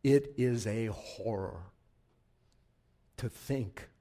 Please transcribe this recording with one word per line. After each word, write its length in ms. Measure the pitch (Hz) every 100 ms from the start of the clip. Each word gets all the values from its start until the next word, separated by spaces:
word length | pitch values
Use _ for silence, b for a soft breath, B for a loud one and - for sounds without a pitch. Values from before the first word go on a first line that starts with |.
It 320 | 139 139 139 -
is 300 | 123 117 104
a 200 | 110 113
horror 760 | 98 - - 98 101 95 92 92 _ _ _ _ _ _ _ _ _ _ _ _ _ _ -
to 120 | 113
think 600 | - - 135 104 - - _